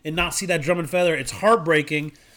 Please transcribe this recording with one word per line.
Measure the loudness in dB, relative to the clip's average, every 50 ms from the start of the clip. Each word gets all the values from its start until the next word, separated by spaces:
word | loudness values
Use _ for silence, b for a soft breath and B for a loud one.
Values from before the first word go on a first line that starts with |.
| B
and | -6 -4
not | -4 -4 -4
see | -4 -6 -2
that | -2 -2 -2
drum | 0 0 0 -2
and | -2 -2
feather. | 0 2 2 2 0
It's | 0 -4 -8
heartbreaking, | -6 0 4 4 4 4 4 2 2 2 2 0 -2 -4 -4 -6 -12 b b b b